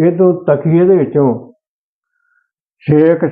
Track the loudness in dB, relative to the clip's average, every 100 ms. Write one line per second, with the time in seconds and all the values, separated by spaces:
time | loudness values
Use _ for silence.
0 | -2 2 0 0 -2 -2 0 0 2 2
1 | 0 -2 -2 -2 -10 _ _ _ _ _
2 | _ _ _ _ _ _ _ _ -2 2
3 | 2 0 -2